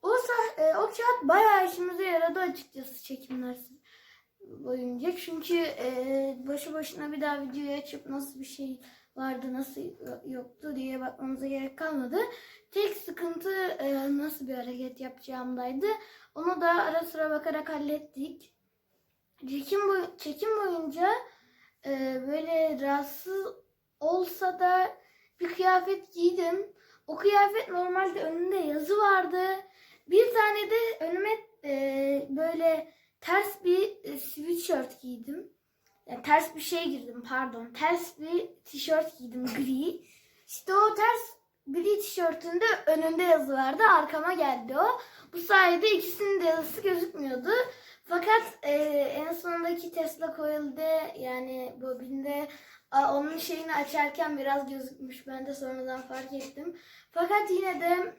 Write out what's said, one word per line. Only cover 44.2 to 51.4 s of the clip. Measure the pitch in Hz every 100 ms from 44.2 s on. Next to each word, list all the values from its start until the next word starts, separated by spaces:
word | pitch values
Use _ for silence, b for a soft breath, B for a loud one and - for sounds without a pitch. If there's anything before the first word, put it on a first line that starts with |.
| 330
geldi | 359 285 247 233 269
o. | 415 494 B B B
Bu | 349
sayede | 339 392 370 349 427
ikisinin | 392 - - 403 392
de |
yazısı | 349 320 311 -
gözükmüyordu. | 392 359 349 320 277 254 254 453 508 B B B -
Fakat, | 349 349 453 440 -
e, | 285 294 302 285 277 294
en | 311
sondaki | 339 349 339 339 349 349
Tesla | 330 320 - 320 -
coil'de | 302 302 294 262 320 320 320 -
yani | 254 254